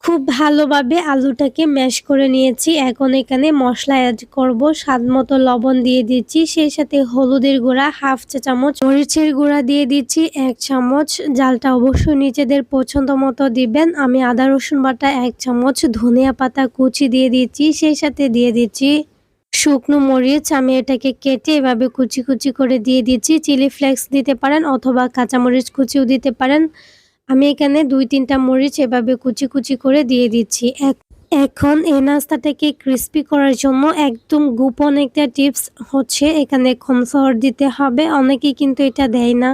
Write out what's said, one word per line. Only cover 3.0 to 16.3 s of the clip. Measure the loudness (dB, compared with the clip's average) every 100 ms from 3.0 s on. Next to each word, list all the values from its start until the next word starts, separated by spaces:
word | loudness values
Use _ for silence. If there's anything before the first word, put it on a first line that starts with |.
| 0 0
এখানে | 0 0 2 2
মশলা | 0 -2 -2 0
অ্যাড | 0 -2 -8 -2
করব। | -2 2 0 -2
স্বাদ | -2 -2 0 0
মতো | 0 2 2
লবণ | 2 0 0 2
দিয়ে | 0 0
দিচ্ছি, | -2 0 -2 0
সেই | 0 -2 -2
সাথে | -2 0 0
হলুদের | 0 2 2 2 2 0
গুঁড়া | 0 -2 -2
হাফ | -4 -4 -6
চা | -8 -4
চামচ, | 0 -2 0 2
মরিচের | 2 0 0 0 0
গুঁড়া | 0 0 0
দিয়ে | 0 0
দিচ্ছি | -2 -2 -2 -2 -2 -4
এক | -4 -4
চামচ, | -2 0 0 -2 -4 -4 0
জালটা | 2 2 0 2
অবশ্যই | 2 2 0 0
নিজেদের | 0 0 0 0 0
পছন্দ | -2 -2 -2 -2 0
মতো | 0 0 -2 0
দিবেন। | 0 2 0 0
আমি | 0 2 0
আদা | 2 2
রসুন | 0 0 -2 0
বাটা | 0 -2 -2 -4
এক | -6
চামচ, | -4 0 0 0 -2 0
ধনিয়া | 2 2 2